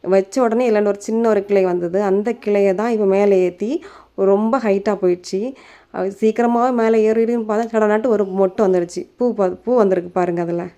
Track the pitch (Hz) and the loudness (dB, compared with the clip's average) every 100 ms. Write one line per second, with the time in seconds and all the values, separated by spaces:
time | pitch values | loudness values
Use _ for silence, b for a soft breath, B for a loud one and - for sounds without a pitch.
0 | 156 190 196 - 240 226 247 214 208 202 | 2 0 0 0 0 2 2 2 0 -2
1 | - 226 233 208 202 202 185 180 175 185 | -4 0 2 0 2 0 2 0 -2 -2
2 | 202 196 208 233 - 202 196 185 226 220 | 0 0 -2 -6 -2 0 2 0 -2 0
3 | 202 190 202 196 180 175 208 330 B B | 0 2 4 2 0 -2 -6 -6 B B
4 | B - 196 196 220 262 220 196 202 196 | B -2 0 2 2 0 0 0 0 0
5 | 185 180 - 190 233 269 B B B - | 0 -2 -4 -6 -6 -10 B B B -8
6 | 185 196 220 214 240 233 247 247 220 226 | -8 0 0 2 0 2 0 2 2 2
7 | 214 220 226 240 220 214 226 220 214 214 | 2 2 0 -2 -2 -4 -2 0 2 2
8 | 247 208 196 190 190 185 202 180 170 175 | 2 0 0 0 0 2 2 2 0 -8
9 | - _ 247 220 190 180 - 247 196 185 | -12 _ -4 0 -2 -2 -2 2 2 0
10 | 175 185 175 175 170 170 175 | -2 -4 -2 -2 -4 -6 -8